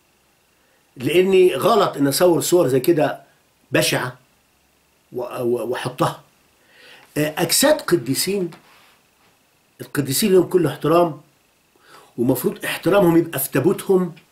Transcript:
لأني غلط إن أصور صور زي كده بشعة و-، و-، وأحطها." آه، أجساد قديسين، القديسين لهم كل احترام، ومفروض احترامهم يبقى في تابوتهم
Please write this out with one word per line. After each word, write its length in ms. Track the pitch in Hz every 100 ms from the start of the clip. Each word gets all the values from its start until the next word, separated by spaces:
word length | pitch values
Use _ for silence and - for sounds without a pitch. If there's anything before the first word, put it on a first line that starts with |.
| _ _ _ _ _ _ _ _ _ -
لأني 580 | 127 170 185 190 180 135
غلط 420 | 151 226 170 -
إن 100 | 139
أصور 340 | 135 180 156
صور 260 | - 175 147
زي 120 | 131
كده 420 | 131 156 139 - - _ _ _ _
بشعة 460 | - 151 135 127 - _ _ _ _ _ _ _ _ _
و-، 80 | 123
و-، 460 | 120 127 120 120 110
وأحطها." 540 | 123 135 - 151 - _ _ _ _ _ _ - - _ 147
آه، 160 | 151 151
أجساد 440 | 170 - 277 302
قديسين، 680 | - 175 131 131 185 202 175 - _ _ _ _ _ _ _ _ _ _ _ _
القديسين 520 | 123 147 131 135 214
لهم 100 | 185
كل 240 | 170 185 151
احترام، 540 | - 147 170 170 139 _ _ _ _ _ _ _ - - -
ومفروض 480 | 117 127 - - -
احترامهم 520 | - 160 196 175 165
يبقى 220 | 165 139
في 120 | -
تابوتهم 640 | 143 151 202 - 185 180 - _